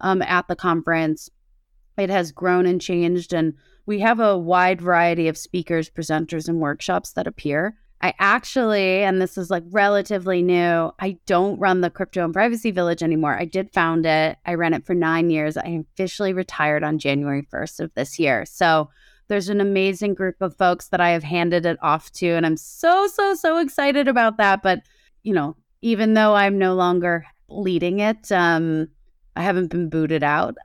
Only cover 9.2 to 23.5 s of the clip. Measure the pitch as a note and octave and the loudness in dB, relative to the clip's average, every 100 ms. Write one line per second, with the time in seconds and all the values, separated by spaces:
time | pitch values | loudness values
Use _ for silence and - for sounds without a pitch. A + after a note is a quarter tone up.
9.2 | F#3 - F3 F3+ E3+ G#3 G3+ G3+ F#3+ G3+ | -2 -4 -4 -4 -2 0 2 2 0 -4
10.2 | F3+ F3+ F3+ F3 F3 E3 E3 - F#3+ F3+ | -2 0 2 2 2 0 -2 -4 -8 -8
11.2 | - F3 G3 F#3 F#3+ F#3 F3 - F#3 F#3 | 0 2 2 0 0 2 0 -2 -6 -4
12.2 | E3+ F3 A#3 A#3 A3+ F#3 F3 E3 E3 D#3 | -2 0 0 0 -4 0 -2 0 0 0
13.2 | D3+ A2+ E3 F#3+ G3 F#3+ E3 E3 D#3+ D#3 | 0 -2 -4 -4 -2 0 0 2 2 2
14.2 | D#3 - - E3+ E3+ D#3 - F3+ E3 E3 | 0 -2 -6 -2 0 -2 -2 0 0 2
15.2 | E3+ D#3 D3+ D#3 - E3 D#3 - F#3+ - | 0 0 -2 -4 -6 -8 -8 -8 -6 -4
16.2 | G3 F#3 F#3 - D3+ D3+ D3+ D#3 C#3 C#3 | -4 -4 -6 -2 0 0 -2 -2 -2 -2
17.2 | C#3+ C#3 C#3+ - D#3 - D#3+ - C#3 - | -2 -4 -6 -8 -8 -8 -8 -6 -6 -2
18.2 | D3 A#2 - - F3 D#3+ D3+ _ _ _ | 0 0 -4 -2 2 2 -2 _ _ _
19.2 | - G3+ F#3 G3+ G3+ G3 F#3+ F#3 G#3 F#3+ | -6 -4 -2 0 0 2 0 0 -4 -2
20.2 | F#3+ - F#3+ - F#3 F3 - F3 F3 E3+ | -4 -4 -6 0 0 0 -2 0 2 0
21.2 | D3 F3 E3+ E3+ E3+ E3 D#3+ D#3 - - | -2 -2 2 2 0 -2 0 -2 -4 -4
22.2 | F3 E3 E3 D#3+ - - E4 F#4 G4+ - | 0 2 0 -2 -6 -2 2 4 2 0
23.2 | G4 F#4+ E4 | -2 0 0